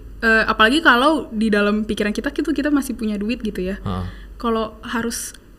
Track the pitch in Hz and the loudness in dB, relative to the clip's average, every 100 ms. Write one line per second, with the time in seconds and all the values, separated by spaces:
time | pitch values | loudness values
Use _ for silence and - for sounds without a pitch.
0 | - - 226 220 214 220 220 294 320 240 | -16 -4 2 4 4 4 4 6 6 6
1 | 277 311 - 220 220 208 208 214 214 208 | 4 2 -2 -2 2 2 2 0 -2 -2
2 | 208 208 285 - 302 294 294 294 262 226 | -2 -2 -4 -4 -2 0 2 2 0 -4
3 | 220 208 208 240 220 202 185 202 - 92 | -4 -2 -2 -4 -4 -4 -4 -4 -6 -6
4 | 92 - - - 233 226 220 - 247 233 | -6 -10 -16 -6 -2 -2 -4 -8 -8 -4
5 | 233 233 - - - | -4 -6 -10 -14 -20